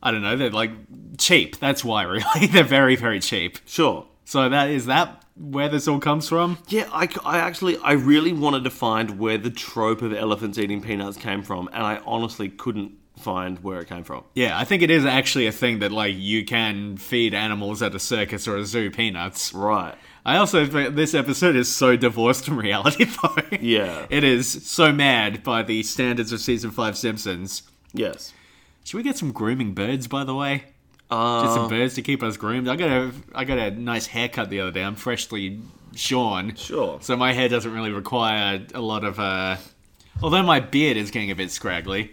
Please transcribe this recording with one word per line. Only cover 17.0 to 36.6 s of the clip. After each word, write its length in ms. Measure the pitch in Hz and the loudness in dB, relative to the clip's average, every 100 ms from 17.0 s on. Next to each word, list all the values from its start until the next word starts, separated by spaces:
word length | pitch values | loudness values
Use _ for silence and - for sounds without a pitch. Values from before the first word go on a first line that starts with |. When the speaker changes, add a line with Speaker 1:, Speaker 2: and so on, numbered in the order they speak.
| - 123 117 | -4 2 2
Speaker 1:
animals 480 | 101 110 104 101 104 | 2 -2 -2 -4 -2
at 120 | 110 95 | -4 -2
a 20 | |
circus 480 | - 120 101 104 - | -2 -2 -2 -4 -4
or 80 | 101 | -4
a 80 | |
zoo 260 | 101 117 104 | -2 -2 -4
peanuts. 640 | - 113 90 90 - - | -2 -2 -2 -6 -6 -8
Speaker 2:
Right. 420 | 92 101 107 85 - - - | -2 0 0 -2 -10 -20 -12
Speaker 1:
I 120 | - 156 | 0 2
also 280 | 208 175 147 | 4 4 2
think 280 | 147 135 147 | 0 -2 0
this 180 | 151 | 0
episode 400 | 156 135 135 180 135 | 0 0 2 4 4
is 140 | 123 | 2
so 240 | - 127 123 | 2 4 6
divorced 480 | 123 113 117 127 - | 4 2 2 2 0
from 120 | 147 | -2
reality, 460 | 104 101 101 - | 0 2 2 4
<laughs> 180 | 233 - | 2 2
though. 140 | 233 - - 196 | -2 0 -4 -2
Speaker 2:
Yeah. 460 | 117 110 95 82 - | 2 2 2 -4 -2
Speaker 1:
It 140 | 143 | 2
is 400 | 143 123 131 - - | 4 4 2 -4 -6
so 240 | - 156 | 4 6
mad 500 | 147 143 123 104 104 | 6 4 4 2 -2
by 200 | - 117 | -2 -2
the 180 | 110 113 | 0 -2
standards 500 | 107 - 127 120 113 | -2 0 0 0 -2
of 80 | 117 | -4
season 300 | - 120 113 | -2 -2 -2
five 260 | 104 110 104 | -4 -4 -2
Simpsons. 680 | 117 110 107 90 95 - - _ _ | -4 -4 -6 -6 -8 -10 -14 _ _
Speaker 2:
Yes. 400 | 123 107 - - - _ _ _ _ | -6 -6 -6 -16 -20 _ _ _ _
Speaker 1:
Should 120 | - 202 | -10 -6
we 60 | |
get 160 | 247 269 | -4 -2
some 140 | 151 | -4
grooming 420 | 113 107 131 113 | -2 -2 0 -2
birds, 320 | 98 101 135 123 | -2 -2 -2 -4
by 180 | 139 | -6
the 100 | 139 | -4
way? 300 | 135 139 139 - _ _ _ _ | -4 -2 -4 -6 _ _ _ _
Speaker 2:
Uh, 320 | 113 117 120 | 0 2 2
Speaker 1:
Just 100 | 117 | 2
some 140 | 117 117 | 2 2
birds 260 | 113 127 | 2 0
to 80 | 127 | 0
keep 200 | - 139 | -2 -2
us 140 | 113 101 | -2 -4
groomed. 280 | 107 123 127 | -2 -2 0
I 100 | 139 | 0
got 120 | 170 | 2
a, 240 | 131 127 127 - | 2 0 -6 -12
I 100 | - | -8
got 140 | 131 131 | -2 0
a 120 | 110 | 0
nice 360 | 104 120 117 110 | -4 -4 -4 -4
haircut 420 | 117 120 - 104 | -4 -4 -2 -4
the 100 | 101 | -2
other 100 | 95 | -4
day. 100 | 90 | -4
I'm 140 | 95 104 | -4 -4
freshly 640 | - 117 - 107 98 101 117 - - | -4 -4 -4 -4 -6 -8 -14 -20 -20
shorn. 600 | - - 127 120 95 98 | -8 -2 0 0 0 -4
Speaker 2:
Sure. 420 | 110 | -8